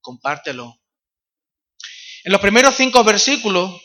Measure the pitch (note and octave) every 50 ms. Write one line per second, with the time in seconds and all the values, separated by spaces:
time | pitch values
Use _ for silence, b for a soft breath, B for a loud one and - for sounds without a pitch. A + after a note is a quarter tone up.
0 | _ - B2 B2 _ C#3 D3 D3+ - D3+ C3+ B2 A#2+ A#2+ A#2+ _ _ _ _ _
1 | _ _ _ _ _ _ _ _ _ _ _ _ _ _ _ _ B B B B
2 | B B B B B F3+ F#3+ G3 G3 G3+ G#3 A#3 C4+ C#4 C4 C4 C4 C4 B3 B3+
3 | A3+ G#3+ G#3+ G3+ - C4 C#4 C4+ - G#3+ F#3+ F3+ F3+ F#3+ F3+ E3+ -